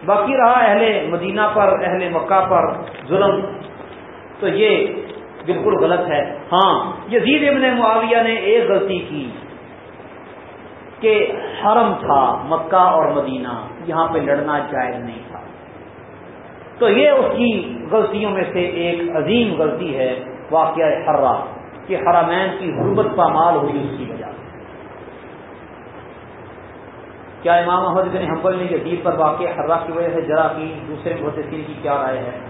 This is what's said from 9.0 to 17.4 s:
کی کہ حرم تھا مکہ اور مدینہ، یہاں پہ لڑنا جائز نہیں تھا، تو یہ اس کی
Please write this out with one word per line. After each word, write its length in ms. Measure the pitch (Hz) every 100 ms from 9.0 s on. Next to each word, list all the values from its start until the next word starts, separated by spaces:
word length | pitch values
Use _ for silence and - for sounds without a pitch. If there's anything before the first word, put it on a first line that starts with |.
| -
کی 160 | 151 123 107 - - - - - - - - - - - - - - - -
کہ 120 | 220 214 - - - -
حرم 320 | 208 226 220 180
تھا 220 | - 139 123 120 139
مکہ 340 | 160 - 185 180 160
اور 140 | 151 143
مدینہ، 380 | 131 131 123 117 - - 165
یہاں 200 | 160 165
پہ 60 | 165
لڑنا 400 | 139 143 147 147 139
جائز 240 | 131 123 120
نہیں 280 | 117 113 -
تھا، 100 | - - - - - - - - - - - - - - -
تو 100 | 233
یہ 180 | 214 294
اس 200 | 269 -
کی 120 | 220